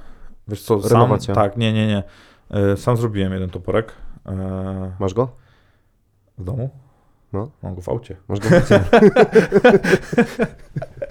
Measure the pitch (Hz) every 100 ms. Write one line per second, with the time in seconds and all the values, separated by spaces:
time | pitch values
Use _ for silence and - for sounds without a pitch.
0 | - - - - - 104 - 110 104 117
1 | 117 104 - 101 101 117 113 110 110 101
2 | 98 - _ _ - 104 101 98 - 120
3 | 117 104 95 92 92 90 90 101 113 -
4 | - - - 95 95 95 95 95 95 92
5 | 98 98 127 - _ _ _ _ _ _
6 | _ _ _ - 90 110 131 - _ _
7 | _ _ _ 98 120 _ 92 90 90 123
8 | - 92 - 101 - 175 - 202 - 233
9 | 208 240 220 - 175 196 247 196 180 180
10 | - - 233 - 233 - - - - -
11 | -